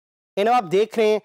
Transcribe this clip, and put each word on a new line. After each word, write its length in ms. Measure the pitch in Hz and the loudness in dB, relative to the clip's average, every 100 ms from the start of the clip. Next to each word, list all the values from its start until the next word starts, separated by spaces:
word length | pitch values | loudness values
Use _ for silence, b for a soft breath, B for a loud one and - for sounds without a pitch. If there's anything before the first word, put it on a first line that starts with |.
| _ _ _ - | _ _ _ -4
And 100 | 214 | 0
अब 60 | |
आप 100 | 247 | 0
देख 340 | 185 180 214 226 | 0 -2 -2 0
रहे 140 | 214 | 0
हैं 80 | 214 | 0